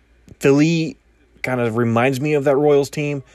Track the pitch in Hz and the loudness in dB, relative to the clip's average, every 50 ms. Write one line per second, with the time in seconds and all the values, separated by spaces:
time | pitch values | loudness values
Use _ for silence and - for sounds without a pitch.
0 | _ _ _ _ _ - - - - 143 139 143 151 160 170 165 160 151 - _ | _ _ _ _ _ -20 -8 -2 2 2 4 4 2 2 0 -2 -4 -6 -10 _
1 | _ _ _ _ _ _ _ _ - - 127 123 120 117 110 120 120 117 113 117 | _ _ _ _ _ _ _ _ -12 -8 -4 -4 -2 -2 -2 0 0 0 2 2
2 | 123 135 135 123 147 151 151 143 135 147 139 139 147 147 143 139 143 - - 151 | 0 0 0 -2 -2 -2 -2 0 0 0 0 2 2 4 4 2 0 -2 -6 -8
3 | 147 147 143 139 - _ | -6 -6 -6 -8 -10 _